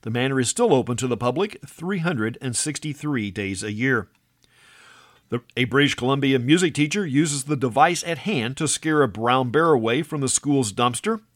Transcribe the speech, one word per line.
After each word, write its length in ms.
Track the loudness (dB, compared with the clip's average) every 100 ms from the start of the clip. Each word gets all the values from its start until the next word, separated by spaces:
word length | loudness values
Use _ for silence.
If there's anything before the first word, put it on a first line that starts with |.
The 80 | -4
manor 280 | -2 0 0
is 100 | 0
still 220 | 2 4
open 260 | 4 2 -4
to 100 | -2
the 100 | -2
public 400 | -2 -2 -4 -6 -20
three 320 | -12 -6 -2
hundred 400 | -2 -2 -4 -4
and 140 | -6 -4
sixty-three 760 | -4 -6 -8 -8 -4 -4 -4
days 320 | -4 -6 -4
a 80 | -6
year. 360 | -2 0 0 -2 _ _ _ _ _ _ -20 -20 -20 -20 _ _
The, 120 | -8 -6 -4
a 80 | 0
British 300 | 2 2 2
Columbia 440 | 0 0 2 2
music 340 | 4 4 4
teacher 320 | 0 -2 0 0
uses 380 | 0 0 -2
the 140 | -4 -2
device 440 | 0 4 4 2 -4
at 120 | -6
hand 360 | -4 -2 -2 -2
to 100 | -2
scare 380 | -2 0 2
a 60 | 2
brown 400 | 2 2 2 2
bear 240 | 2 4
away 280 | 4 4 0
from 200 | -2 -4
the 80 | -2
school's 420 | -2 0 0 0
dumpster. 480 | 2 0 0 -4 -4 _